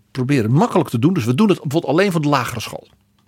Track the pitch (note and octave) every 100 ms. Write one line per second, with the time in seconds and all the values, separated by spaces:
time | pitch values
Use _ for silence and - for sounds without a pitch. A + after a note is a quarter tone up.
0 | - - B2+ C#3+ G#2+ C#3 A#3+ F#3 C#3 A#2+
1 | C#3+ F#3+ A2+ B2 G#3+ - D3+ D#3+ - D3+
2 | G3+ E3+ D3 C#3 A#2 - - - - _
3 | _ _